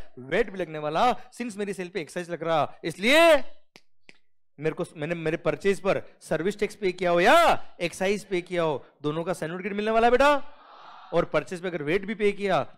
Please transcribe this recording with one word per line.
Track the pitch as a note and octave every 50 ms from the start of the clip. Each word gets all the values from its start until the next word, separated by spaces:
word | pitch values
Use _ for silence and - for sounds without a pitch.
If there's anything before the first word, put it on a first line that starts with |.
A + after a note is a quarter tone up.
| - - - -
वेट | B2 C3+ D#3 G#3 A#3+ G#3
भी | F#3+ F#3+
लगने | F3 D#3 D#3+ D3+
वाला। | D3+ D3+ D#3 E3+ A3 B3 A3+ - - - -
Since | - A#3+ B3 F#3+
मेरी | G3 G#3 G3 G3
सेल | - F3+ F3
पे | - G3+
एक्साइज | D#3 C3+ - F#3 F3 E3
लग | F3 D3 D#3
रहा, | E3 E3 D#3 C3+ A#2 - - -
इसलिए | F3 D#3+ - F#3 A#3 C#4 D#4 E4+ E4+ D#4 C#4 - - - - - _ _ - - - - - - - - - - - _ _ _ _ _ -
मेरे | C#3+ D#3+ D3
को, | - F3 - -
मैंने | E3+ D3 D#3 F3
मेरे | E3+ D#3+ D#3+ D#3+ E3
परचेज | - E3 D3+ - - G3 G3+ G3
पर | - G3 E3 B2 - - - _ -
सर्विस | - F3+ D3+ D#3 G3 G3+ G3+
टैक्स | G#3+ G3 -
पे | - - F#3 F3+
किया | - F#3+ F3
हो | F3 F3
या | F3 - D4 E4+ E4+ C#4+ D3 - - - - -
एक्साइज | F3+ E3 - - F#3+ F#3+ G#3 G3+ -
पे | - G3 F3+ F3
किया | F3+ F#3 F3 E3
हो, | D#3+ D3 A#2+ - - _ _ -
दोनों | D3+ D3+ E3 E3+
का | F3 F3
सैन्डविच | - E3 D#3 E3+ F#3
ग्रेड | F#3 G#3 G#3
मिलने | G3+ G#3 A3
वाला | A3 A3+ A3+
है | A#3+
बेटा। | B3 B3 C#4 C#4+ D4 - - - - - - - - - - - - - - - -
और | E3+ E3+
परचेज | - - D#3 C#3+ - F#3+ F3 F3
पे | F#3+
अगर | E3+ E3+ D3
वेट | C#3+ D#3+ G3+ G3
भी | G3 A3
पे | F#3 G#3+ G3+ G3
किया | G3 G3+ G3 F3+ D3 B2 - -